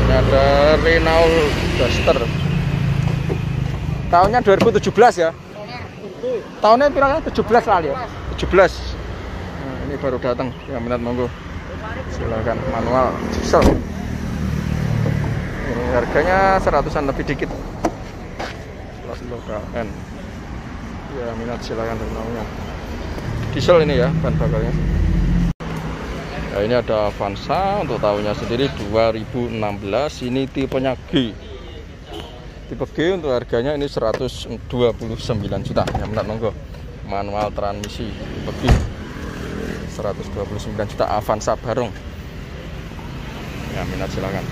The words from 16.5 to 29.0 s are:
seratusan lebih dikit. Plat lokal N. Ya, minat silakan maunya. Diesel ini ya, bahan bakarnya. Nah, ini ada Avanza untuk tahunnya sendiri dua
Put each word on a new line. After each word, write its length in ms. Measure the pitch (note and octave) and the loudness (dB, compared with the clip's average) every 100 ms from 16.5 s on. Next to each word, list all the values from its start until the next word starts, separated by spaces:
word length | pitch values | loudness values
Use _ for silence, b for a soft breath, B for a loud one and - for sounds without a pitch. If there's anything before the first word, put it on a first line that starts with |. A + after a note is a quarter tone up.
| F#3+ | 4
seratusan 400 | F#3 D#3 C#3+ D3+ C#3 | 4 2 2 0 0
lebih 160 | C3 D3+ | -2 -2
dikit. 240 | C#3 D#3 - - - - - - - - - - - - - - - | -2 -4 -6 -10 -4 -4 -4 -12 -12 -12 -8 -8 -8 -12 -12 -14 -12
Plat 180 | - A#2+ B2 | -10 -10 -10
lokal 360 | A#2 A#2 G#2+ - | -10 -6 -6 -6
N. 160 | A#2+ G#2+ F2+ - - - - - - - - - - - C3+ | -6 -6 -8 -12 -12 -12 -12 -10 -10 -10 -10 -10 -10 -8 -6
Ya, 160 | A#2+ | -6
minat 260 | A2+ A#2 A#2+ - | -4 -6 -6 -6
silakan 320 | A2+ A2+ A2+ A2 | -4 -2 -4 -4
maunya. 300 | A2+ A2 A#2 A2 - - - - - - - - - - | -4 -4 -6 -6 -8 -8 -8 -8 -8 -6 -6 -4 -4 -2
Diesel 320 | - C3+ F3 | 0 6 6
ini 180 | D3+ C3 | 6 4
ya, 80 | C3 - | 4 2
bahan 160 | - - | 2 2
bakarnya. 340 | A#2 A2+ A#2 - - - - - - F3 E3+ - - D#3+ - - - - - - - | 2 2 0 0 2 2 4 4 4 4 2 0 -6 -8 -8 -8 -8 -8 -8 -8 -4
Nah, 60 | G2 | -2
ini 120 | G#2+ B2 | 2 2
ada 320 | A#2 A2 G#2 | 2 0 0
Avanza 720 | - G2+ G2+ - D#3 G3 G3+ | 0 -4 -4 -2 0 0 0
untuk 140 | D#3 A2+ | -2 0
tahunnya 380 | G#2+ G#2 G#2 G#2 | 2 2 0 -2
sendiri 320 | A2 A#2 C#3 D3 G#2 | -2 0 0 -2 0
dua 240 | A2 | 2